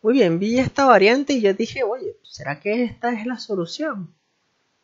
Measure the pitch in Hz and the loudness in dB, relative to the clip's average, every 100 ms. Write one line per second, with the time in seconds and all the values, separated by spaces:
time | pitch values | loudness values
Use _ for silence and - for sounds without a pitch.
0 | 220 262 185 165 202 240 254 - 277 214 | 2 2 2 2 0 0 -2 2 6 6
1 | 190 262 277 277 202 190 233 269 226 254 | 6 4 0 0 2 0 -4 -4 -4 -4
2 | 139 - _ - 135 147 202 226 240 - | -10 -14 _ -14 -10 -8 -4 -2 -4 -4
3 | 240 240 226 247 - 196 170 - 302 202 | -6 -6 -6 -10 -6 -6 -6 -6 -8 -8
4 | 170 _ _ _ _ _ _ _ | -12 _ _ _ _ _ _ _